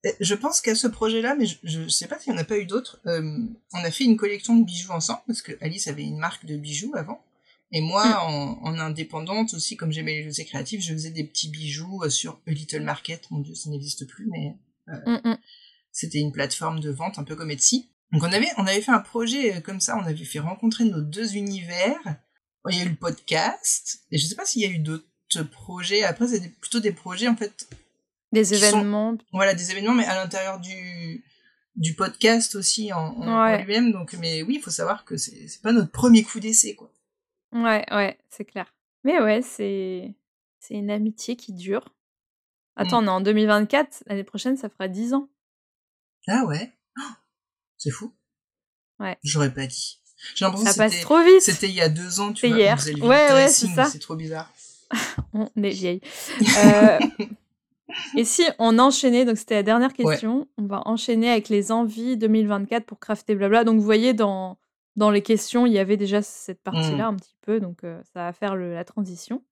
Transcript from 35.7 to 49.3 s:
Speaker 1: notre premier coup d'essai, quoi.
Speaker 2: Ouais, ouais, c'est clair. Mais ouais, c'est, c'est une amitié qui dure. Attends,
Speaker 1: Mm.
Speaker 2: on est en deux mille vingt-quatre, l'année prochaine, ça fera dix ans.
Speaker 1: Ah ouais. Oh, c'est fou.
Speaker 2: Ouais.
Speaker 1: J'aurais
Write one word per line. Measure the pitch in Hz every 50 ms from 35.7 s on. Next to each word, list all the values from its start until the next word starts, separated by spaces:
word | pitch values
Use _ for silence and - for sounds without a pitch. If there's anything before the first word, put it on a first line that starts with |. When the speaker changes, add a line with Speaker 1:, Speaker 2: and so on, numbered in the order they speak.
Speaker 1:
notre | 233 233 190 156
premier | - - - 247 226 220
coup | 220 - - 220
d'essai, | 196 220 220 - - 214 -
quoi. | - - _ _ _ _ _ _ _ _ _ _ _ _ _
Speaker 2:
Ouais, | - 240 233 226 220 208 - -
ouais, | - 208 202 190 - _ _ _
c'est | - - 208
clair. | _ _ 196 175 _ _ _ _ _ _ _ -
Mais | 262 339 339
ouais, | 226 214 214 233
c'est, | 247 - - - 208 202 202 196 190 185 185 180 185 - 202 _ _ _ _ _ _ _ _ _
c'est | - - -
une | 208 202 202
amitié | 208 208 214 220 214 - - - 247
qui | 240 - -
dure. | 190 175 175 190 196 247 - - _ _ _ _ _ _ _ _ _ _ _ _ _ _ _ _ _
Attends, | - - 180 247 233
Speaker 1:
Mm. | 214
Speaker 2:
on | 202
est |
en | 185 185
deux | 196 202 214
mille | 214 214
vingt-quatre, | 214 208 208 214 214 - 285 302 294 - - -
l'année | - 202 196 196
prochaine, | - - 202 - 254 269
ça | 262 - 202
fera | _ _ 190 190
dix | 185 202 226 240
ans. | 262 277 277 _ _ _ _ _ _ _ _ _ _ _ _ _ _ _ _ _ _ _ _ -
Speaker 1:
Ah | 208 254 247
ouais. | 170 147 160 226 262 _ _ _ _ _ 254
Oh, | 285 294 - _ _ _ _ _ _ _ _ _ _ _ _
c'est | _ - 147
fou. | 127 - 208 233 _ _ _ _ _ _ _ _ _ _ _ _ _ _ _ _ _ _
Speaker 2:
Ouais. | 208 190 180 _
Speaker 1:
J'aurais | - 143